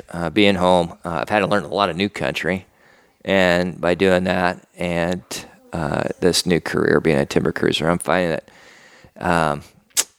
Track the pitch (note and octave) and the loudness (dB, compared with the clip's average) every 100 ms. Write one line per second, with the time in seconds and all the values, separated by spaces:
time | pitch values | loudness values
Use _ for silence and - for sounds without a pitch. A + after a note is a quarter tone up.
0 | - E2+ E2 G2 G2+ F#2 F2+ F2+ E2+ - | -10 -8 -2 4 4 4 4 4 2 -4
1 | E2+ E2 - G#2 F#2+ G#2 D2 F#2+ F#2+ E2 | -8 -6 0 0 2 -2 -2 -2 -2 0
2 | G2+ - C2+ - D#2+ F#2+ - _ _ _ | -4 -2 -4 -2 -4 -4 -8 _ _ _
3 | _ _ - F#2+ F2+ F2 F2+ D#2+ E2+ F2 | _ _ -2 2 4 2 0 -2 -2 2
4 | F#2+ F2+ F#2 F#2 F2+ F2+ _ - F2 E2+ | 2 2 0 0 -2 -4 _ -8 -4 -2
5 | E2+ F#2 - - - - - F2 D2 - | -2 -4 -10 -14 -16 -20 -10 -6 -4 -2
6 | - - F2+ - F2 D#2+ - D#2+ D2+ D2+ | -4 0 0 2 0 0 0 -2 2 2
7 | E2 C#2+ C#2+ - D#2+ - E2 - D#2+ F2 | 2 0 0 0 -2 0 -2 0 0 0
8 | - F2+ F2 D#2 - - - - - - | 0 0 0 -4 -8 -20 -20 -20 -20 -20
9 | - - F2 E2+ D#2 C#2+ - _ _ - | -20 -6 0 2 2 -2 -10 _ _ -8
10 | - | -8